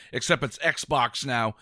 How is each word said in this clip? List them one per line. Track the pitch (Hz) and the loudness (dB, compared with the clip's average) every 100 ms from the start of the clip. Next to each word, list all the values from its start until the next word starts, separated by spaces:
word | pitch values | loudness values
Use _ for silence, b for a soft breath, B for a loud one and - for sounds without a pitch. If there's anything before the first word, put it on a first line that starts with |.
| B | B
except | 123 - 170 | -6 0 0
it's | 127 - | 0 0
Xbox | 160 - - 143 117 - 135 | 0 0 0 2 2 0 -2
now | 120 110 - | 0 0 -4